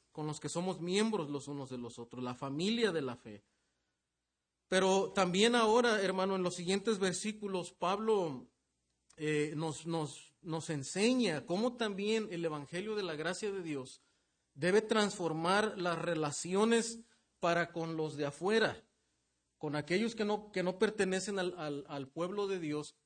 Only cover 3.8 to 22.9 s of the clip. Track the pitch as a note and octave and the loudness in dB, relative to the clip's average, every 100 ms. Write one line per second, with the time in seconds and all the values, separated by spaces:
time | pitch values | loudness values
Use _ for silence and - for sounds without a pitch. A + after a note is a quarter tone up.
3.8 | _ _ _ _ _ _ _ _ - F#3 | _ _ _ _ _ _ _ _ 0 2
4.8 | F#3+ G3 F#3+ G3+ F3+ F3+ A3 A#3+ A3 A#3 | 6 4 2 2 2 4 4 6 6 6
5.8 | A#3+ G#3+ F#3+ F#3 F#3+ F#3+ F3+ F3+ F3 G3 | 6 4 2 0 0 2 0 -2 0 0
6.8 | G3 G3+ F#3+ E3+ G#3+ G#3+ G3+ F#3 E3+ - | 2 0 0 0 -4 -6 -4 -4 -6 -2
7.8 | F3 G3+ A3 G#3 E3+ B2+ - _ _ _ | 0 0 2 2 2 -2 -12 _ _ _
8.8 | _ _ _ - D3+ D3+ D3+ D3+ D#3+ C3+ | _ _ _ -6 0 0 0 -2 -4 -4
9.8 | D#3+ E3 D3 - - _ E3+ D#3+ - D3+ | -4 -2 -2 -6 -18 _ -6 -6 -4 -4
10.8 | C3+ F#3 A3 B3+ G#3+ D3+ B2 F3+ B3 A#3+ | -4 2 2 4 2 0 -2 0 0 0
11.8 | A3 F#3+ G#3 A3+ G#3+ F3 E3 D3+ C#3 E3+ | -4 -2 0 0 0 -4 -4 -4 -6 -8
12.8 | G#3 G#3+ F#3 D3+ D#3+ F3+ G#3+ G3 E3 C#3 | -6 -4 -4 -4 -4 -4 -4 -6 -4 -6
13.8 | B2+ - _ _ _ _ _ C#3 E3+ G#3 | -6 -14 _ _ _ _ _ -2 4 4
14.8 | G#3+ A3 G3+ - E3 D#3 E3 G3 G#3+ F#3+ | 4 2 2 0 -2 0 2 4 2 0
15.8 | F3 E3 E3+ D#3+ D3 - E3+ F#3+ A3 A#3 | -2 -2 -2 0 0 -2 -2 2 6 4
16.8 | A3+ - - _ _ - F3 E3+ E3 E3+ | 2 -6 -14 _ _ -2 2 2 2 -2
17.8 | E3 D#3+ D#3 C#3 D3 - F3+ A3+ F#3 A2+ | -4 -2 -4 -2 -4 -2 2 4 4 0
18.8 | - _ _ _ _ _ _ - D3+ D3 | -14 _ _ _ _ _ _ -8 -4 -4
19.8 | D3 F3+ A3+ A3+ G#3 G#3 G#3+ F#3 F3+ F#3 | 0 2 2 0 0 -2 -2 -2 -2 2
20.8 | G#3+ G#3+ F#3+ F#3 F#3+ G3 F3+ F3+ D3+ C#3+ | 0 2 0 0 -2 -2 -2 -2 -6 -6
21.8 | C3+ C#3+ C3+ E3 F3+ G3+ G3+ F#3 D#3 D3 | -6 -8 -8 -4 -4 -2 -2 -2 -2 -4
22.8 | D3 | -6